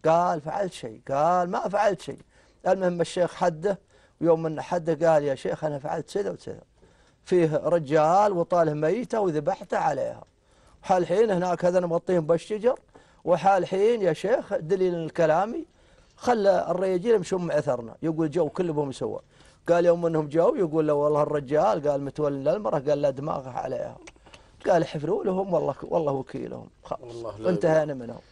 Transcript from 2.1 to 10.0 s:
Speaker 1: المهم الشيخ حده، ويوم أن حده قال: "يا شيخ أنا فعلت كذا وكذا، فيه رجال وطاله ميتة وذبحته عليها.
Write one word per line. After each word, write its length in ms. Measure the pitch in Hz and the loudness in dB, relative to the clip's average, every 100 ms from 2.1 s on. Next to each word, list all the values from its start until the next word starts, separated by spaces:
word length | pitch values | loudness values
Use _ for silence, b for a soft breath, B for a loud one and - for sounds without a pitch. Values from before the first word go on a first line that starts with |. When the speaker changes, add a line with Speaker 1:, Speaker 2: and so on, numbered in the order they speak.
| - - b b b - | -14 -18 b b b -2
Speaker 1:
المهم 340 | 190 185 175 | 0 0 0
الشيخ 320 | 165 - 170 | -2 0 -2
حده، 460 | - 180 156 185 185 _ b b b | 0 -2 0 -4 -4 _ b b b
ويوم 240 | 160 160 165 | 2 2 2
أن 160 | 151 | -6
حده 480 | 131 180 160 156 165 | -4 -4 -2 0 4
قال: 140 | 156 | 4
"يا 120 | 147 135 | 2 -4
شيخ 280 | 185 160 | -4 -4
أنا 160 | 156 143 | -4 -6
فعلت 340 | - 165 - | -6 -8 -6
كذا 180 | 190 196 | -6 -6
وكذا، 300 | 175 - - _ _ b b b b - | -8 -12 -16 _ _ b b b b 0
فيه 360 | 185 165 151 | 2 2 2
رجال 680 | 151 175 139 156 156 185 208 | 0 0 2 2 4 4 4
وطاله 420 | 180 165 175 160 | 0 0 2 2
ميتة 460 | 151 156 208 254 226 | 2 0 -2 -2 -2
وذبحته 580 | 196 151 147 196 196 214 | 0 -2 -4 -6 -4 -2
عليها. 460 | 160 139 | -2 -2